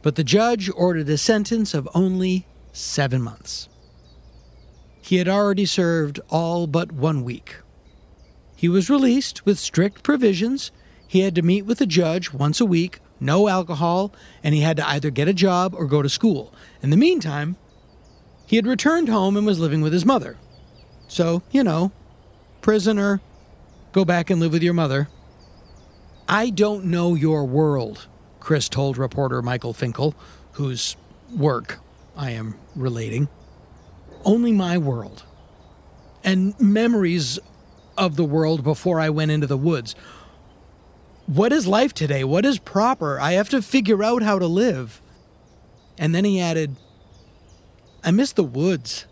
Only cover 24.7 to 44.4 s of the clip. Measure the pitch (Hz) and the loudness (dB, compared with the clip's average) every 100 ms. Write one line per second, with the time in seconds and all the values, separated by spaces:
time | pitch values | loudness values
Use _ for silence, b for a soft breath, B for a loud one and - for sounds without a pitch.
24.7 | 170 151 135 147 - - - - - - | 0 0 0 -4 -10 -20 -20 -20 -20 -20
25.7 | - - - - - - 202 240 190 208 | -20 -20 -20 -20 -12 -2 0 0 0 0
26.7 | 208 185 170 175 165 156 156 135 139 156 | 0 -2 0 0 0 0 0 0 0 0
27.7 | 139 110 - - - - - - 151 - | 0 -4 -10 -20 -20 -20 -20 -2 -2 0
28.7 | 135 139 123 131 139 135 123 120 123 123 | -2 -2 -2 -6 -4 -4 -4 -4 -6 -6
29.7 | 110 127 117 147 - B B B - 139 | -6 -6 -2 -4 -4 B B B -8 -6
30.7 | 123 - - - - - 240 147 123 - | -4 -8 -10 -20 -20 -12 -2 0 0 -6
31.7 | - - - - - 135 113 110 104 - | -16 -18 -20 -20 -12 -8 -8 -10 -12 -16
32.7 | 151 131 117 110 117 147 - - - - | -6 -6 -6 -6 -2 -4 -6 -20 -20 -20
33.7 | - - - - - - 226 240 208 180 | -20 -20 -20 -20 -4 2 2 4 2 2
34.7 | 175 143 120 104 - - - - - - | 0 0 -4 -8 -18 -20 -20 -20 -20 -20
35.7 | - - - - - 196 190 190 202 214 | -20 -20 -20 -20 -6 0 2 0 2 4
36.7 | 208 233 226 180 175 131 127 - - - | 4 2 2 0 0 -4 -8 -12 -20 -20
37.7 | - - - 185 147 156 156 160 160 131 | -20 -12 -2 -2 0 0 2 2 0 -2
38.7 | 151 180 165 156 151 156 151 143 135 156 | -2 0 0 0 0 0 0 0 0 0
39.7 | 151 113 - B B B B - - - | -2 -6 -16 B B B B -20 -20 -20
40.7 | - - - - - - 143 226 294 190 | -20 -20 -20 -20 -14 -2 2 2 2 2
41.7 | 208 269 - 151 139 131 165 262 233 - | 2 2 -2 -4 -2 0 2 2 -2 -2
42.7 | 196 233 262 151 135 143 180 202 269 202 | 0 0 0 -4 -2 0 0 0 -2 0
43.7 | 262 202 202 214 247 214 196 | 0 2 2 2 0 2 0